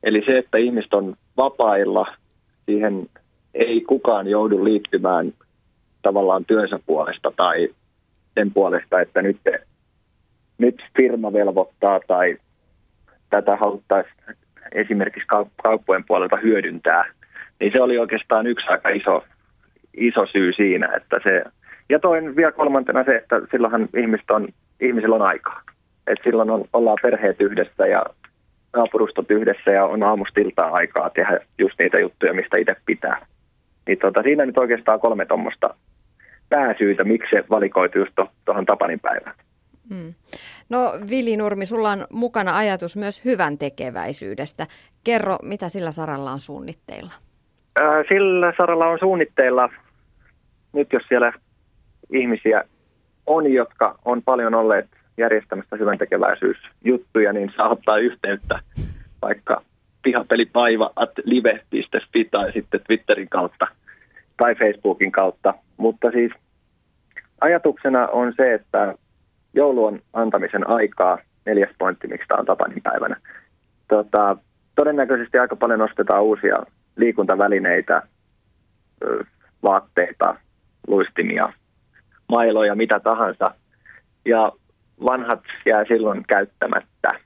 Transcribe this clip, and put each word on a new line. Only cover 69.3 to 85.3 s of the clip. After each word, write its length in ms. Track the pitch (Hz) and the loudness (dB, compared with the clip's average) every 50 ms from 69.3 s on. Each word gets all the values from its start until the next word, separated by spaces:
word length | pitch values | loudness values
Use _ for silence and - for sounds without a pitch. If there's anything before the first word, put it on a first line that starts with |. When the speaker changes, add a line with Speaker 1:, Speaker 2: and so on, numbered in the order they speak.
| _ _ _ _ _ | _ _ _ _ _
Speaker 1:
joulu 320 | - 143 143 131 123 110 | 2 2 2 2 2 0
on 140 | 107 104 - _ _ - | 0 -2 -6 _ _ -4
antamisen 560 | 113 117 110 101 98 95 - - 95 92 - | -2 -2 0 0 -2 -2 -2 -4 -4 -2 0
aikaa, 480 | 113 117 107 101 - - 95 90 92 - - _ _ _ _ | 0 0 0 -2 0 0 0 2 0 -2 -6 _ _ _ _
neljäs 240 | 107 107 101 98 - - | 0 2 2 2 0 -2
pointti, 300 | _ 90 92 90 - - | _ -4 -4 -4 -4 -10
miksi 200 | - - - - | -12 -12 -12 -4
tää 100 | _ - | _ -2
on 80 | - - | 0 2
Tapanin 360 | - - - - - - - | 0 0 0 0 -4 -4 -6
päivänä. 340 | - - - - - - - - _ - - - _ _ _ _ _ _ _ _ _ | -6 -4 -4 -2 -4 -4 -6 -8 _ -20 -20 -20 _ _ _ _ _ _ _ _ _
Tota, 500 | _ 107 107 104 - - 104 104 101 95 - _ _ _ _ _ _ _ | _ 0 0 2 0 0 2 2 2 0 -2 _ _ _ _ _ _ _
todennäköisesti 600 | - 147 151 147 143 135 120 135 120 120 - - | 0 2 2 2 0 0 0 0 -2 -2 0 0
aika 180 | 127 127 123 - | 0 0 0 0
paljon 260 | - 127 117 117 110 | -2 0 0 2 2
ostetaan 420 | 110 110 - - 95 - 104 101 104 | 0 -2 0 -4 -2 0 2 2 4
uusia 320 | 110 107 101 - - 101 - - _ _ _ _ _ _ | 2 2 2 2 0 0 0 -2 _ _ _ _ _ _
liikuntavälineitä, 1080 | - 113 120 113 - 98 87 95 95 101 101 101 95 92 90 87 92 - - - - - _ _ _ _ _ _ _ _ _ _ _ _ _ _ _ _ _ _ _ - | 0 0 2 2 0 0 0 2 2 2 2 2 0 2 0 0 0 0 0 -2 -2 -2 _ _ _ _ _ _ _ _ _ _ _ _ _ _ _ _ _ _ _ -6
ö, 200 | - 58 - - _ _ _ _ _ _ _ - | -6 -6 -6 -8 _ _ _ _ _ _ _ 0
vaatteita, 720 | 101 95 95 - _ _ 90 87 - - _ 87 85 - - _ _ _ _ _ _ _ _ - | 0 0 0 -2 _ _ -2 -2 -2 -2 _ -2 -2 -2 -6 _ _ _ _ _ _ _ _ -6
luistimia, 680 | - 98 98 92 - _ - - - 87 90 92 92 - _ _ _ _ _ _ _ _ _ _ _ _ _ _ _ | -2 0 0 0 -2 _ -6 -4 -4 -2 -4 -4 -4 -6 _ _ _ _ _ _ _ _ _ _ _ _ _ _ _
mailoja, 460 | 120 117 117 113 107 110 107 104 101 | 0 2 2 2 2 2 0 0 0
mitä 240 | 104 113 113 110 101 | -2 0 0 0 0
tahansa. 540 | - 117 113 113 117 98 92 _ 98 92 - _ _ _ _ _ _ - - - _ _ _ _ _ | 0 -2 0 0 -2 -4 -2 _ -4 -4 -4 _ _ _ _ _ _ -20 -20 -20 _ _ _ _ _
Ja 260 | 117 117 110 110 101 - _ _ _ _ _ _ _ _ _ 120 | 0 2 2 2 0 -2 _ _ _ _ _ _ _ _ _ -2
vanhat 360 | 123 127 127 120 120 | -2 -2 -2 -2 -4